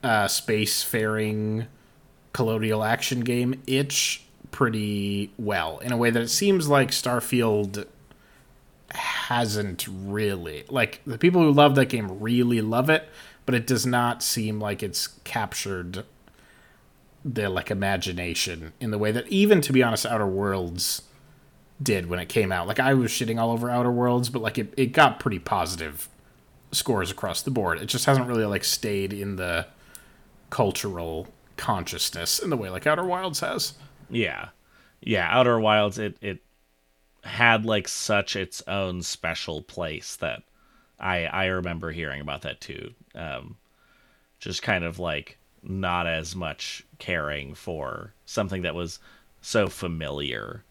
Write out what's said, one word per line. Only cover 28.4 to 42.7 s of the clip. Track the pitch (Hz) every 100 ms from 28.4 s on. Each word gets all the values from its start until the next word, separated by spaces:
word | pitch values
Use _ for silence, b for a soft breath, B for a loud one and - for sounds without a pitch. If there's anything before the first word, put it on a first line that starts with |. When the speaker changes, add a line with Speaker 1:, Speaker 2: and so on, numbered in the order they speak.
Speaker 1:
like, | 104 98
stayed | - - 110 101 98
in | 101 101 95
the | 90 85 85 B B B B B B - _
cultural | - 107 90 104 87 82 80 - - _ -
consciousness | - 101 85 87 - 87 85 -
in | 196
the | 135
way, | 95
like, | 92 151
Outer | 156
Wilds | 180 180 185 147
has. | - - - - B B -
Speaker 2:
Yeah. | 117 95 57 - _ b b b b
Yeah, | - 104 85
Outer | 123 127 117
Wilds, | 107 107 104 101
it, | 104 -
it | 98 92 _ _ _ _ _ _ _ _
had, | - - 120 113 110
like, | 107 -
such | - - 104 101 101
its | 92 - -
own | 98 95 90
special | 85 - 82 82 - 76
place | 76 - 82 76 - -
that | 80 58 _ b b b b b
I, | 92 90
I | 82 92 95
remember | 92 87 85 85
hearing | 78 78 69
about | 73 71
that | 73 -
too. | -